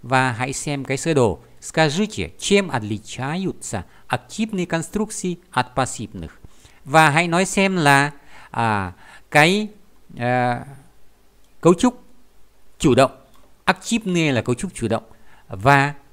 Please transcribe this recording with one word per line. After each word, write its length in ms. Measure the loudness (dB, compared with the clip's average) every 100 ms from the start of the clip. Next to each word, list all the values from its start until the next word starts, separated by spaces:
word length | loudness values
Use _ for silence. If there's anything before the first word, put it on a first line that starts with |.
và 280 | 0 0 2
hãy 220 | -2 -6
xem 300 | -6 -6 -8
cái 140 | -4 -4
sơ 160 | 0
đồ. 260 | 2 2 0 -10 -18
Скажите, 680 | -8 0 0 0 -4 -4 -10 -8
чем 300 | 0 0 2
отличаются 1120 | -4 -4 -8 -8 -10 -6 -6 -6 -8 -10 -10 -10 -20 -8
активные 580 | -8 -8 -8 -6 -4 -4
конструкции 720 | -4 -4 -6 -6 -6 -8 -8 _
от 160 | -4 -4 -2
пассивных? 540 | -4 -6 -12 -10 -14 -14 -20 -20 -20 -20 2
Và 240 | 4 6
hãy 180 | 4 2
nói 180 | 0 0
xem 300 | 0 0 2
là, 360 | 4 4 2 -4 -20 -20 -10
à, 420 | -2 0 0 -4 -10 -20 -20 0
cái, 360 | 4 4 4 -2 -10 -20 -20 -20 -4
à, 480 | -2 0 0 -2 -8 -20 -20 -20 -20 _ _ _ -20 2
cấu 120 | 4
trúc 300 | 4 2 0 -20 -20 -20 -20 -20 _ -20 0
chủ 160 | 2 4
động, 160 | 4 0 _ -20 -20 -6 -4
активные 680 | -4 -2 -4 -2 0 0
là 100 | 0
cấu 140 | 0 -4
trúc 180 | -6
chủ 140 | -6 -4
động 160 | -4 -6 -20 -20 -20 -16
và 460 | -2 4 4 2 -6 -20